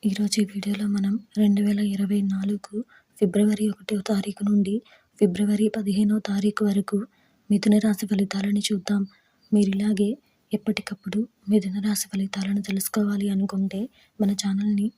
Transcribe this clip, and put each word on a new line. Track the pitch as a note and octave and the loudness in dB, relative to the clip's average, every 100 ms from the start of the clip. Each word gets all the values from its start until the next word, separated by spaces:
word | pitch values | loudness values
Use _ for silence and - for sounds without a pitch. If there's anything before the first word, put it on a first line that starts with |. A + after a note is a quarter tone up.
| G#3+ | -2
ఈరోజు | F#3+ G#3 A3 | 0 0 0
ఈ | G3 | 0
వీడియోలో | G3+ G3+ G3+ G#3 G3+ | -2 -4 -2 -2 0
మనం | G3 G#3+ - - | 0 -2 -4 2
రెండు | G#3 G3+ | 4 4
వేల | G#3 G#3 G#3 | 2 2 0
ఇరవై | G3 G3 G#3 G3 | 0 0 0 0
నాలుగు | F#3+ G3 G3+ - G#3 B3 - _ - | -2 -2 -4 -6 -10 -10 -16 _ -2
ఫిబ్రవరి | G3 F#3 G#3 G#3+ G#3+ | 0 4 2 2 -2
ఒకటో | G3+ - G#3 | -4 -6 -6
తారీఖు | F#3+ G#3 G3 G3 G3+ | 0 -2 -2 -4 2
నుండి | G#3 F#3+ G#3 - - _ _ | 2 2 -2 -6 -20 _ _
ఫిబ్రవరి | G#3 F3 G#3 G#3 G#3+ A3 | 0 2 0 2 0 0
పదిహేనో | G3+ G3 G#3+ G#3+ | -2 2 2 2
తారీఖు | - G3+ G3+ G3+ G#3 | 0 0 0 0 0
వరకు | G3+ G3 G3+ A3 _ _ _ _ | 2 0 -2 -4 _ _ _ _
మిథున | G#3 G#3+ G#3 A3 | 2 4 4 4
రాశి | G3+ G3+ | 0 0
ఫలితాలని | G3+ G3 G3 G3+ G#3 G3+ | 0 0 -2 0 0 0
చూద్దాం. | G#3 - G3+ G3 _ _ _ _ | -4 0 -2 -2 _ _ _ _
మీరు | G#3+ G3 G3 | 2 4 2
ఇలాగే | G#3 G3+ G3+ B3+ _ _ _ | 0 2 0 -2 _ _ _
ఎప్పటికప్పుడు | G#3 - G#3 - G3+ - G3+ A#3 _ G3 | -4 -2 -4 -4 -10 -6 -4 -4 _ 0
మిథున | G#3 F#3+ G3 G3+ | 0 2 -4 -2
రాశి | G3+ - | -4 -4
ఫలితాలను | G3 G3 G3 F#3+ G3+ | -4 -4 -4 -4 -4
తెలుసుకోవాలి | G3 G3 - - G#3 G3+ G3+ | -2 -4 -2 -2 -2 -2 -2
అనుకుంటే | G3 G3 F#3+ F#3+ G3 A#3+ _ _ _ | -2 -2 -2 -4 -4 -8 _ _ _
మన | G3+ | -2
ఛానల్ని | G3 G3+ G3 G#3 G3+ G#3 | 0 -2 -2 0 0 -2